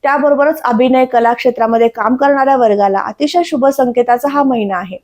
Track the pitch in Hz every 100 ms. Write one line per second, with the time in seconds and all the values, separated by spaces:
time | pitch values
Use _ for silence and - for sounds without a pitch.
0 | 277 277 285 277 285 311 - 226 254 262
1 | 254 240 233 233 254 240 226 226 233 226
2 | 214 254 285 277 269 262 226 202 202 196
3 | - - 294 349 339 285 269 269 247 240
4 | 240 240 285 285 269 240 202 180 185 180